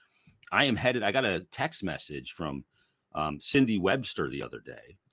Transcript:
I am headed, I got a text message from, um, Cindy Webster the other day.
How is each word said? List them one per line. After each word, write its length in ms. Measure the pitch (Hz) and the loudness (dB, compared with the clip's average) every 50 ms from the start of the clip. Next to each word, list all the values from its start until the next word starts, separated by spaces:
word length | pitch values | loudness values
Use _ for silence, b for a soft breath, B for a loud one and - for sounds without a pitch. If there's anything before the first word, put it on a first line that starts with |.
| b b b b b b b b _ - - | b b b b b b b b _ 0 2
I 120 | 104 143 | 4 4
am 120 | 139 113 | 4 4
headed, 260 | - - 127 127 120 104 | 2 2 2 2 2 2
I 100 | 101 107 | 2 2
got 120 | 135 131 | 2 2
a 160 | 107 92 82 | 2 2 0
text 420 | - - - - 135 160 160 - - | -2 -6 -6 -4 -4 -4 -4 -4 -4
message 480 | 90 76 69 - - 73 69 65 - - | -4 -4 -6 -8 -10 -10 -10 -10 -10 -10
from, 320 | - 85 73 69 67 - _ _ _ _ _ _ _ _ _ - | -8 -6 -6 -6 -8 -10 _ _ _ _ _ _ _ _ _ -6
um, 260 | 80 76 76 73 71 | -4 -4 -4 -4 -4
Cindy 380 | - - - 139 135 113 110 98 | -2 2 4 4 4 4 4 2
Webster 500 | 87 92 101 135 127 - - - 80 65 | 4 2 2 2 0 -4 -4 -4 -4 -4
the 140 | 64 69 - | -4 -6 -8
other 180 | 60 60 60 | -8 -10 -14
day. 380 | - - - - - - - _ _ _ | -14 -14 -16 -16 -18 -20 -20 _ _ _